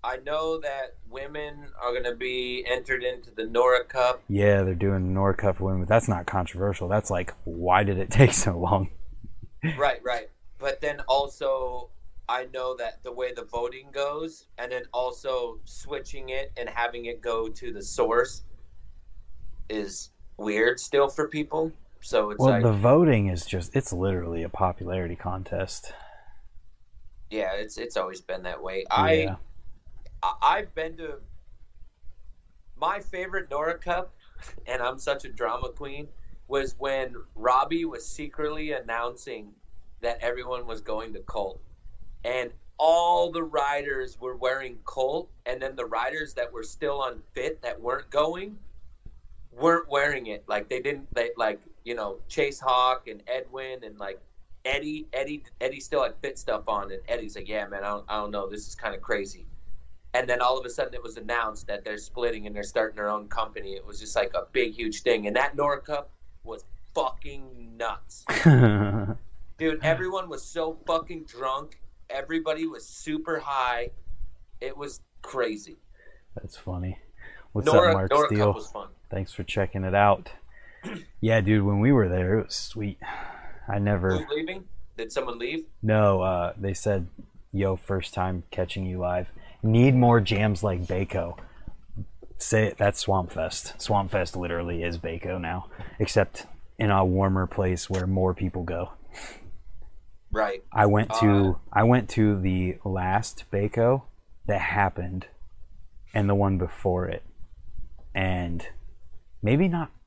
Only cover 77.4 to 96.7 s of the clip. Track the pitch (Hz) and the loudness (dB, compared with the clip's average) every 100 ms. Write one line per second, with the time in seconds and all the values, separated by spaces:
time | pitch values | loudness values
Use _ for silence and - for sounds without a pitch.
77.4 | - 104 147 - 175 98 98 143 147 104 | -6 0 8 8 8 6 6 6 6 6
78.4 | 104 90 - 104 98 - - 98 92 - | 6 4 -2 -10 -12 -16 -8 -6 -6 -8
79.4 | 95 - 95 98 95 98 104 98 - - | -4 0 0 0 2 6 6 6 0 -16
80.4 | - - - - 196 302 - - 110 113 | -18 -18 -20 -14 -10 -10 -12 -2 2 4
81.4 | 98 107 98 101 113 139 95 92 90 107 | 6 4 6 4 6 6 6 2 2 2
82.4 | - - - 113 104 - - - - - | 0 -6 -6 -6 -6 -6 -10 -10 -10 -10
83.4 | - - - 101 101 101 92 92 - 151 | -10 -10 -4 0 2 4 4 2 0 -2
84.4 | 160 190 185 - - - 113 - - 120 | -2 -6 -8 -10 -10 -8 -4 -4 -4 -4
85.4 | 120 110 - - 110 107 104 95 92 90 | -4 -4 -8 -4 4 6 6 6 2 2
86.4 | 87 - 98 95 - 98 87 - - - | 0 -2 -4 -2 0 0 -2 -10 -18 -20
87.4 | - 98 98 92 - 95 - - 92 90 | -6 0 0 0 -2 -2 -2 -2 -2 -2
88.4 | - - 90 - 92 92 90 90 90 - | -4 -4 -2 -2 -4 -2 0 0 -2 -10
89.4 | - - 110 117 127 127 120 117 101 104 | -16 -2 4 8 10 10 8 8 6 4
90.4 | 107 95 104 90 87 90 95 95 85 - | 4 2 0 -2 -2 -2 0 -2 -4 -8
91.4 | - - - - - - - - - - | -14 -12 -10 -10 -10 -8 -8 -10 -12 -6
92.4 | - 110 107 - 101 - - 95 82 90 | 2 4 4 4 2 4 2 2 2 -2
93.4 | 80 - - - - 104 92 101 87 92 | -2 -2 -6 -6 2 2 2 0 0 -2
94.4 | 87 85 85 85 87 82 85 85 90 90 | -2 -2 -2 -2 -2 -2 -6 -6 -6 -4
95.4 | 82 90 - - - - 107 - 98 - | -4 -6 -8 -12 -12 -2 2 4 2 -2
96.4 | - - - | -12 -14 -14